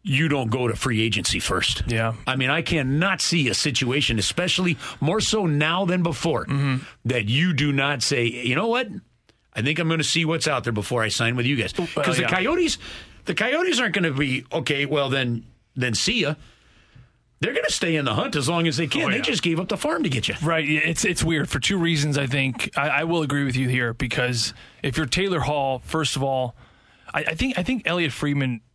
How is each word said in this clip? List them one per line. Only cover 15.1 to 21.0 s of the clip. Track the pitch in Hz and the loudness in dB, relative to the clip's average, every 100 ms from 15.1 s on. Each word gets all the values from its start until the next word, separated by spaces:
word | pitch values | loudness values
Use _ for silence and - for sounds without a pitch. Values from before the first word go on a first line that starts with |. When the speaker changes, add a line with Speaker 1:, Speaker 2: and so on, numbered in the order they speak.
| 135 123 117 - - _ 127 | 0 0 -2 -6 -20 _ -2
Speaker 1:
then | 123 | -2
see | 107 - 240 | 0 0 0
ya." | 147 151 - - _ - - - - _ _ _ | 0 -2 -10 -20 _ -20 -20 -20 -20 _ _ _
They're | 214 | -2
gonna | 277 208 | 0 -2
stay | - 175 156 | -2 0 0
in | 135 | 0
the | |
hunt | 131 247 151 | 0 0 -2
as | 131 | 0
long | 170 165 | 2 0
as | 127 | 0
they | 156 | -2
can. | 294 | 0
Speaker 2:
Oh, | 320 | 0
Speaker 1:
They | 214 | 0
Speaker 2:
yeah. | |
Speaker 1:
just | 302 208 | 0 0
gave | 175 165 | 0 -2
up | 180 | -2
the | 208 | -2
farm | 294 339 | -2 0
to | 214 | 0
get | 131 - | 0 -2
you. | - | -2
Speaker 2:
Right. | 151 165 147 | 0 0 2
Yeah, | 151 | 0
it's, | 156 165 | 0 0